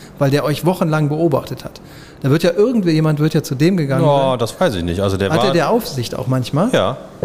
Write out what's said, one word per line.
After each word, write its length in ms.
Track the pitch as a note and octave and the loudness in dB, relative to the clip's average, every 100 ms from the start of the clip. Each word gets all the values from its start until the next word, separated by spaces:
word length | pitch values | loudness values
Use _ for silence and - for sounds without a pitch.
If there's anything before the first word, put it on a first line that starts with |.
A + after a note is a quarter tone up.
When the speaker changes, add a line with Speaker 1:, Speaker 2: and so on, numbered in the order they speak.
| - - | -14 -2
Speaker 1:
weil 140 | C#3 | 0
der 120 | C#3+ | 0
euch 220 | B2+ C#3+ D#3+ | 0 -2 0
wochenlang 420 | F3+ E3+ D#3 D3 | 0 0 0 0
beobachtet 540 | D3+ E3+ C3 - B2 | 0 0 0 -4 -12
hat. 160 | - - - - - - | -14 -18 -20 -20 -20 -6
Da 80 | C#3 | 0
wird 100 | D#3 | 2
ja 80 | F3+ | 2
irgendjemand 680 | G#3+ A3+ A#3 E3+ D#3 D#3 D3 | 2 2 2 2 2 2 0
wird 160 | D3+ D#3 | 0 0
ja 80 | |
zu 100 | - | -2
dem 240 | C3 D#3+ F#3+ | 0 2 2
gegangen 260 | C#3 C3+ | 0 2
Speaker 2:
Ja, 260 | C#3+ C#3 C3+ | 4 4 2
Speaker 1:
sein. 80 | B2 | 0
Speaker 2:
das 200 | A2+ - | -2 0
weiß 140 | F3+ F#2+ | -2 0
ich 80 | |
nicht. 180 | E2+ F2 | -2 0
Also 160 | G2 F#2+ | 0 0
der 120 | G2 | 0
Speaker 1:
Hat 80 | D#2+ | 2
Speaker 2:
war 80 | B2+ | 2
Speaker 1:
er 80 | |
der 160 | E3 D3 | 2 2
Aufsicht 460 | A#3 - C3+ A2+ - | 0 -2 -6 -6 -6
auch 100 | B2+ | -4
manchmal? 440 | B2+ B2 C#3+ A3 | -2 -2 -2 0
Speaker 2:
Ja, 240 | D#3+ F#2+ A#2+ - - | 2 0 -2 -12 -6